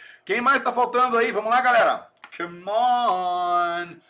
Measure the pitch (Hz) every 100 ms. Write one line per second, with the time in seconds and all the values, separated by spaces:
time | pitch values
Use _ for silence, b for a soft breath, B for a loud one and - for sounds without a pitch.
0 | B B - 220 247 269 254 233 247 240
1 | 254 233 247 196 214 247 247 233 165 113
2 | - _ - - 175 175 185 220 247 247
3 | 233 185 180 180 175 175 175 170 175 147
4 | b